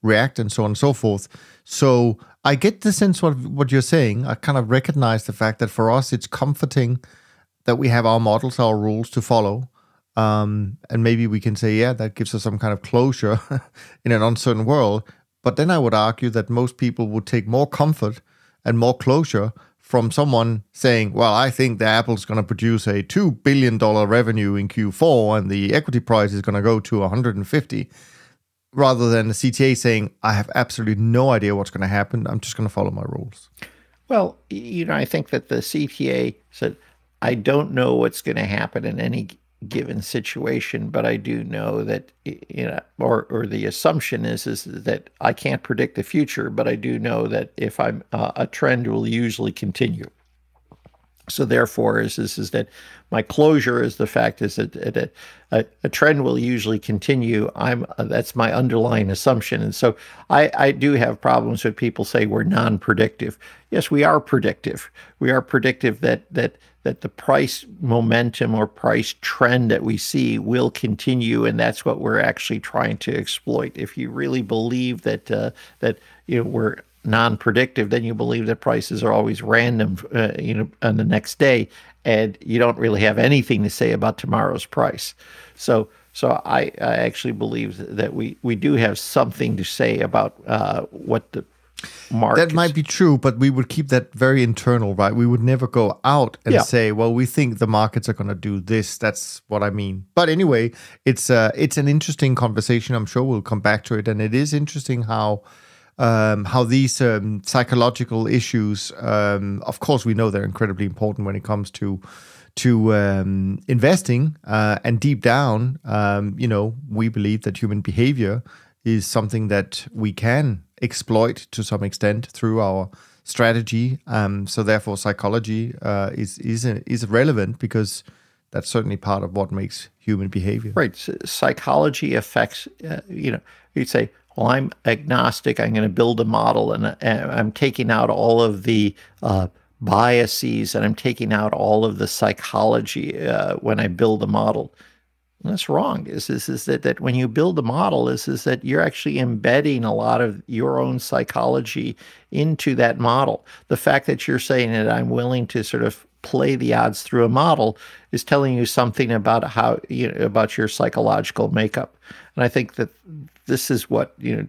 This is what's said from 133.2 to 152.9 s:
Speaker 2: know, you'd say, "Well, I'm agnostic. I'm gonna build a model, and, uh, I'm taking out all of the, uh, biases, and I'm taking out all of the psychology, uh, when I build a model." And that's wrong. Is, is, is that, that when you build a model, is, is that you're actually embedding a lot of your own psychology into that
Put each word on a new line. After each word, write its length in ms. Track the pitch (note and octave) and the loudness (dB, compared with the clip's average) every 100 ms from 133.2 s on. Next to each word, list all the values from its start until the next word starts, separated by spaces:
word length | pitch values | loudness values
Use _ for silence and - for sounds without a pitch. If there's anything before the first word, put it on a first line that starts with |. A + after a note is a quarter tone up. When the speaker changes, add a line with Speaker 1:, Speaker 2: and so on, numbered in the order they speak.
| C#3 | -4
Speaker 2:
know, 80 | A2+ - - _ | -4 -8 -20 _
you'd 160 | D3 B2 | -6 0
say, 180 | A#2+ A2+ - _ - | 0 0 -6 _ -2
"Well, 100 | A#2 | 0
I'm 260 | C3 C3+ - - | 0 -2 -2 0
agnostic. 720 | A2+ D3 B2 A#2+ - C3 A#2 | 0 0 0 2 0 -2 -2
I'm 140 | A2+ | 0
gonna 160 | A2 G#2+ | 0 0
build 280 | F#2 A#2+ A2+ | 2 2 2
a 60 | |
model, 480 | A2 A2 A2+ A2 G#2+ | 0 2 2 2 0
and, 140 | G#2+ G#2+ | -2 -4
uh, 100 | G2+ | -2
I'm 500 | B2 A2 C#3+ A#2 A2 | -2 -2 -2 -2 -2
taking 380 | - C#3 A#2+ A#2 | 0 -2 0 0
out 180 | A2+ A#2 | 2 2
all 320 | G2 A2+ A#2 | 2 4 4
of 220 | A#2 G2+ | 4 0
the, 320 | G#2+ A2 G2+ - - _ | 0 2 2 -2 -14 _
uh, 260 | - F#2+ F#2 - _ _ | -2 0 -2 -6 _ _
biases, 920 | G#2 G2 A#2+ B2 A2+ - B2 A2 G#2+ | 0 4 4 4 2 -2 -4 -4 -4
and 80 | A2 | -2
I'm 120 | G#2+ | -2
taking 360 | A2 B2+ B2 A2 | 0 -2 -2 -2
out 220 | G#2+ G#2+ | 0 0
all 320 | - G#2 G#2+ | 0 2 2
of 140 | A2 G2 | 2 -2
the 100 | G#2 | -4
psychology, 1120 | - G#2+ G#2 - G2+ A2 A#2 G#2+ - A#2+ A#2 | 0 0 -2 -4 0 2 2 -2 -6 -6 -6
uh, 360 | - A2 - - | -4 -2 -2 -2
when 220 | - G#2+ | -2 -2
I 100 | G#2+ | -2
build 340 | F2 A#2 G#2+ | 0 2 2
a 40 | G2+ | 0
model." 460 | G#2 G#2+ G#2+ - - _ _ _ _ _ _ | 0 0 -2 -6 -14 _ _ _ _ _ _
And 80 | - | -6
that's 200 | G3 - | -6 -2
wrong. 360 | D3 - - - | 0 0 -4 -8
Is, 220 | - - | -8 -6
is, 220 | C2+ - | -6 -6
is 160 | B1+ - | -6 -4
that, 160 | C3 | -2
that 180 | C3 - | -2 -2
when 140 | C3+ | -2
you 120 | B2 B2+ | -2 0
build 320 | A#2 E3+ E3 | 0 0 0
a 40 | |
model, 480 | A#2 C#3 G3 C#3+ B2 | -2 -2 0 0 0
is, 180 | B2 - | -2 -4
is 160 | C3 | -4
that 180 | C3+ B2+ | -2 -4
you're 200 | C3 D3 | -2 0
actually 360 | E3 - D3+ C#3 | 0 -2 -4 -2
embedding 640 | B2 A2+ G#2 C3 D3 C3 | -2 0 2 2 2 0
a 100 | A2+ | -2
lot 260 | G#2+ A2+ A#2 | 0 0 0
of 220 | A#2+ G2+ - | 0 -4 -8
your 320 | A#2 C3+ C3 | -4 -2 0
own 200 | C3 B2+ | -2 -4
psychology 960 | - C3 B2 B2 B2 C3 A2+ - A#2+ - - - _ | -2 -2 -2 -2 0 0 -2 -6 -6 -10 -16 -20 _
into 440 | - D#3 D3+ - | -2 0 0 0
that 240 | B2 A#2 | 2 2